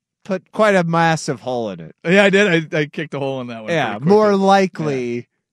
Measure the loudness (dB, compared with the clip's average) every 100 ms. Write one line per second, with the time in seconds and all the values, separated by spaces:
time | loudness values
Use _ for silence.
0 | _ _ -8 -8 _ 0 2 4 2 2
1 | 2 0 -4 -8 -6 -4 -4 -8 -14 -8
2 | 0 4 4 4 2 0 -2 -4 -4 -6
3 | -10 -6 -6 -6 -10 -12 -6 -4 -2 -2
4 | 2 4 4 2 4 4 2 -4 -6 -4
5 | -6 -8 -10 _ _